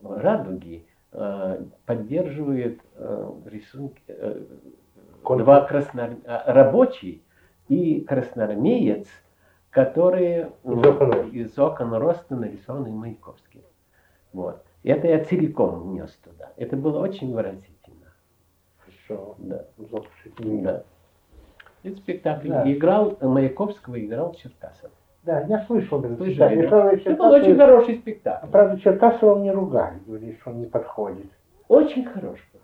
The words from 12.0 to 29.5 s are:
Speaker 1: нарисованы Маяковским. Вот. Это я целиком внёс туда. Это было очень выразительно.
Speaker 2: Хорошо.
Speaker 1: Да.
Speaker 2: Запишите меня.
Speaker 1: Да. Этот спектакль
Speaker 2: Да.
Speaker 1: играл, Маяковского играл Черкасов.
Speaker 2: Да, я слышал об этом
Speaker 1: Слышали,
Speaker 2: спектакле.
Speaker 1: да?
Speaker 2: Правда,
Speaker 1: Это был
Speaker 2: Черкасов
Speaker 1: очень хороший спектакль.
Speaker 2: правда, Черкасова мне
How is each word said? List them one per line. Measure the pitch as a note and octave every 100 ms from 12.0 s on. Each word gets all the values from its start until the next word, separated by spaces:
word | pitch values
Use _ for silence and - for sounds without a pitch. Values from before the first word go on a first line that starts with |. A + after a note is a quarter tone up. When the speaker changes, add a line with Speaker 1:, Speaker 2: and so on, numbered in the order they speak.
| D#3 E3+ - B2+
Speaker 1:
нарисованы | G#2+ G2+ - C#3 A2+
Маяковским. | G#2+ A2+ G#2+ - - _ _ _ _ _ _ _ _ _
Вот. | F#2 F2 - _ _
Это | - D3+ E3+
я | D#3
целиком | - F3 D#3 - G2 E2+ F2+
внёс | F2+ D#2 _
туда. | _ - - -
Это | A#2+ C#3
было | D#3 D3+
очень | F#3+ - C3
выразительно. | A2+ G2 F#2+ - _ _ _ _ _ _ _ _ _ _ _
Speaker 2:
Хорошо. | _ F#2 - G2+ G2 G#2
Speaker 1:
Да. | F#2+ - - -
Speaker 2:
Запишите | G#2+ A2 - _ - -
меня. | A2 G#2
Speaker 1:
Да. | F#2 F2+ - _ _ _ _ - - _ - _
Этот | F#3+ F#3+
спектакль | - - D#3+ D3+ D3
Speaker 2:
Да. | C3+ C#3
Speaker 1:
играл, | C#3+ E3 G#3 G#3 -
Маяковского | C3 C3+ C3+ C3 G#3 G3+ - A#2+
играл | G#2 A#2+ E3
Черкасов. | E3+ B2+ _ - - - _ _ _
Speaker 2:
Да, | E3 D#3
я | E3+ G#3+
слышал | - A#3 - C#3+
об | B2
этом | A#2
Speaker 1:
Слышали, | F#3
Speaker 2:
спектакле. | - C#3+ D#3+
Speaker 1:
да? | E3+
Speaker 2:
Правда, | G#3 G3 G3
Speaker 1:
Это |
был | - D#4
Speaker 2:
Черкасов | E4+ C#4+
Speaker 1:
очень | - C#4
хороший | C4+ A#3+ A#3+ A3+
спектакль. | A3 - - - -
Speaker 2:
правда, | A3 G3 F#3+
Черкасова | G3+ F#3+ A#3 A#3 G#3+ G3+
мне | G3+